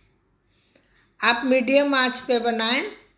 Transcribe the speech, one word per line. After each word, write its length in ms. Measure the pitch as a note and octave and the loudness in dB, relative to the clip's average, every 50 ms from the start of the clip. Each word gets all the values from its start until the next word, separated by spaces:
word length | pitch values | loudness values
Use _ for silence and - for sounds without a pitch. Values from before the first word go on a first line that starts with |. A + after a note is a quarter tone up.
| _ _ _ _ _ _ _ _ _ _ _ _ _ _ _ _ _ _ _ _ _ _ _ - | _ _ _ _ _ _ _ _ _ _ _ _ _ _ _ _ _ _ _ _ _ _ _ -2
आप 220 | G#3 A3+ A#3+ A#3+ C#4 | 0 0 0 2 2
मीडियम 500 | B3+ B3+ C4 A3+ C4 C4+ C#4+ C#4+ C#4+ C#4 | 2 2 2 2 2 2 2 2 2 0
आंच 240 | C4 B3+ B3 B3 - | 0 0 0 -2 -4
पे 200 | - - B3 A#3 | -4 -2 -2 -2
बनाएं 420 | A3+ A#3 A3+ A3+ A3 A3+ B3 C#4+ F#4+ G#4 - - _ _ _ | 0 -2 -2 -2 -2 -2 -2 -2 -4 -6 -10 -16 _ _ _